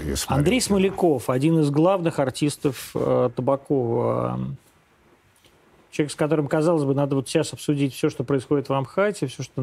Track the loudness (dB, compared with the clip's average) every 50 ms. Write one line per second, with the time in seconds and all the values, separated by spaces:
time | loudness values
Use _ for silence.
0 | -6 -4 -4 -4 -2 -2 0 2 2 2 2 2 2 2 2 2 2 2 2 2
1 | 2 2 2 2 0 -2 0 2 2 4 4 4 2 2 4 4 4 4 4 2
2 | 0 -2 0 0 -2 -2 0 0 -2 -2 -2 0 -2 -2 -2 -4 -10 -8 -6 -2
3 | 0 2 2 2 2 0 0 -2 0 0 0 0 0 -2 0 0 0 0 0 0
4 | 0 0 0 0 -2 -2 -4 -4 -6 -8 -8 -12 _ _ _ _ _ _ _ _
5 | _ _ _ _ _ _ _ _ _ -20 _ _ _ _ _ _ _ _ -4 -4
6 | -2 -2 0 -2 0 0 2 0 0 0 0 0 2 2 2 2 2 0 0 0
7 | 0 0 0 -2 -2 0 0 -2 -2 -2 -6 -10 -4 -2 0 0 0 -2 -2 -2
8 | -2 -2 -2 -2 -4 -2 -2 -2 0 0 -2 -2 0 0 -2 -2 -2 -4 -2 0
9 | 0 0 0 -2 -6 -6 -6 -8 -12 -10 -6 -6